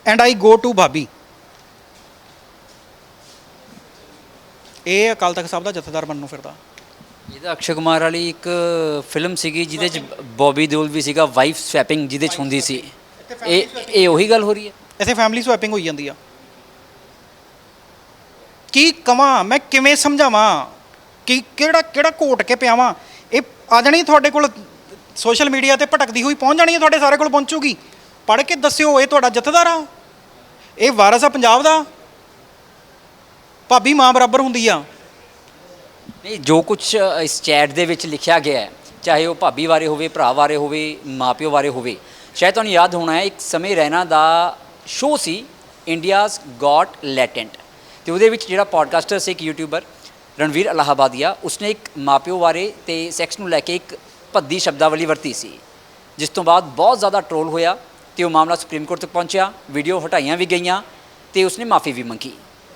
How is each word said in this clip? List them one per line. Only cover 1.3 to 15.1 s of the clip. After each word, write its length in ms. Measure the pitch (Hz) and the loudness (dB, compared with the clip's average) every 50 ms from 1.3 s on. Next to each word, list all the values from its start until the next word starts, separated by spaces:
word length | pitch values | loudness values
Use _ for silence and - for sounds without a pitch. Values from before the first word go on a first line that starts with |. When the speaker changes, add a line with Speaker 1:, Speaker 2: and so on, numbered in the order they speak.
| - - - - - - - _ _ _ _ _ _ - - - - _ _ - - - - - - - - - - - _ _ - _ _ _ _ _ - - - - - - - - 262 - - - - - - 156 - - - - - - - - - - - - - - - - - | -20 -20 -20 -20 -20 -20 -20 _ _ _ _ _ _ -20 -20 -20 -20 _ _ -20 -20 -20 -20 -20 -20 -20 -20 -20 -20 -20 _ _ -20 _ _ _ _ _ -20 -20 -20 -20 -20 -20 -20 -20 -20 -20 -20 -20 -20 -20 -20 -20 -20 -20 -20 -20 -20 -20 -20 -20 -20 -20 -20 -20 -20 -20 -20 -14 -6
Speaker 1:
ਇਹ 240 | 175 185 202 214 226 | -2 0 2 2 0
ਅਕਾਲ 220 | 220 - 185 180 170 | 0 0 -2 -2 -2
ਤਖਤ 160 | 180 170 165 | -4 -6 -6
ਸਾਹਿਬ 160 | 185 170 180 | -8 -6 -6
ਦਾ 60 | 202 | -6
ਜਥੇਦਾਰ 340 | 190 170 147 156 151 160 151 | -8 -8 -10 -8 -8 -8 -8
ਬਣਨ 120 | 151 151 | -8 -10
ਨੂੰ 100 | 143 143 | -12 -12
ਫਿਰਦਾ। 280 | 139 151 139 139 143 151 - - - - - - - - - - - - - - - - | -14 -16 -18 -18 -20 -20 -20 -20 -20 -20 -20 -20 -20 -20 -20 -20 -20 -20 -20 -20 -20 -20
Speaker 2:
ਇਹਦਾ 180 | 135 160 180 190 | -14 -10 -10 -8
ਅਕਸ਼ੇ 200 | 185 - - 165 | -6 -6 -6 -4
ਕੁਮਾਰ 280 | 156 160 165 165 156 | -2 0 0 2 2
ਵਾਲੀ 280 | 160 165 165 170 170 170 | 0 0 -2 -2 -6 -8
ਇੱਕ 200 | 160 - - 175 175 175 170 170 170 165 160 156 147 143 139 - | -8 -10 -8 -6 -4 -2 -2 -2 -2 -2 -4 -4 -6 -6 -8 -8
ਫਿਲਮ 260 | - 156 165 180 180 | -6 -6 -6 -4 -6
ਸੀਗੀ 300 | - - 160 151 165 170 | -6 -6 -6 -4 -6 -6
ਜਿਹਦੇ 240 | 151 151 156 170 180 | -6 -6 -4 -4 -4
'ਚ 40 | 160 | -4
Speaker 1:
ਸਵੈਪਿੰਗ। 280 | 156 135 - - - | -8 -12 -14 -16 -18
Speaker 2:
ਬੌਬੀ 460 | 139 123 113 117 139 143 135 147 156 | -18 -16 -4 0 0 2 2 0 -2
ਦਿਓਲ 220 | 147 147 151 156 151 | 0 0 -2 -2 -2
ਵੀ 120 | 147 156 | -4 -6
ਸੀਗਾ, 240 | 135 143 143 160 156 | -6 -2 0 0 0
ਵਾਈਫ 320 | 139 123 131 131 156 156 | 2 2 2 2 2 0
ਸਵੈਪਿੰਗ 520 | - - - - 147 127 - 156 156 147 131 | -6 -10 -4 -2 -2 0 0 -2 -4 -4 -6
ਜਿਹਦੇ 180 | 131 139 151 | -4 -4 -4
'ਚ 120 | 147 - - | -4 -4 -6
ਹੁੰਦੀ 220 | 139 139 135 139 | -6 -4 -4 -4
ਸੀ। 140 | - - 131 | -4 -4 -6
Speaker 1:
ਇੱਥੇ 600 | 123 - - - - - - - - - - 240 | -8 -10 -16 -20 -20 -20 -20 -20 -20 -20 -20 -18
ਫੈਮਿਲੀ 240 | - - 175 170 185 | -12 -2 0 0 0
Speaker 2:
ਇਹ, 80 | 220 | 0
Speaker 1:
ਸਵੈਪਿੰਗ। 280 | - - 247 - - 220 | -2 -8 -14 -12 -2 2
Speaker 2:
ਇਹ 140 | 202 185 175 | 4 4 4
ਉਹੀ 200 | 160 165 202 214 | 4 2 4 2
ਗੱਲ 140 | 226 226 208 | 2 2 2
ਹੋ 100 | 208 214 | 0 -4
ਰਹੀ 140 | 214 208 | -4 -6
ਹੈ? 60 | 202 - - - - - - | -14 -18 -20 -20 -20 -8 -6
Speaker 1:
ਇੱਥੇ 140 | 202 220 | -4 -2